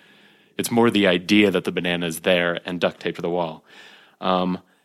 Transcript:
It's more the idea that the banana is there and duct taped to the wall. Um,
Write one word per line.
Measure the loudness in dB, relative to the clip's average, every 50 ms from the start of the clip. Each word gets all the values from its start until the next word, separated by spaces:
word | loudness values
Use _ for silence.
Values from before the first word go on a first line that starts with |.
| _ _ _ _ _ _ _ _ _ _ -10
It's | -8 -6 -2
more | 2 2 2 4
the | 4 4 4
idea | 4 2 2 0 2 4 4 6 4
that | 4 0 -2
the | -2 -6
banana | -4 -4 -4 -4 -4 -4
is | -6 -6 -4
there | 0 0 2 2 2 -2 -4 -4 -8
and | -8 -6 -2
duct | -2 -2 -2 -4
taped | -8 -8 -8
to | -6
the | -6 -4
wall. | -2 -2 -4 -4 -6 -12 _ _ -20 -20 -20 -20 -20 -20 -20 _ _ -8
Um, | -2 -2 0 0 0 -2 -4 -6 _ _ _ _